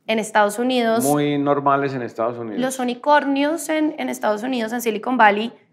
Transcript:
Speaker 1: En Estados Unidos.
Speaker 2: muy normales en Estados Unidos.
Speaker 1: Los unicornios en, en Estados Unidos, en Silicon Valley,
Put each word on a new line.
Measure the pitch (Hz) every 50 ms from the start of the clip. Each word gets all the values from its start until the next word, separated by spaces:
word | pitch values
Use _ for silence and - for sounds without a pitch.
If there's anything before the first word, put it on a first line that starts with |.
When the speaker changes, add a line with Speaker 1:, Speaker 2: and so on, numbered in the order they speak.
| _
Speaker 1:
En | - 220 220
Estados | 202 214 - 220 208 208 208 240
Unidos. | 240 254 254 247 233 226 226 233 254
Speaker 2:
muy | 143 147 147 147 147 143 143
normales | 143 143 143 143 139 143 139 139 135 139 135
en | 131
Estados | 120 107 - - 113 120 123
Unidos. | 120 117 113 104 -
Speaker 1:
Los | 247 262 254 262
unicornios | 254 247 240 247 - 294 294 294 277 277 277 277 285 294 330 330 - -
en, | 311 311 311 302 302
en | 277 254 262
Estados | 254 - - 214 208 208
Unidos, | 220 262 262 240 220 214 233
en | 247
Silicon | 240 233 208 202 - 247 262
Valley, | 240 226 208 202 208 220 233 - - _ _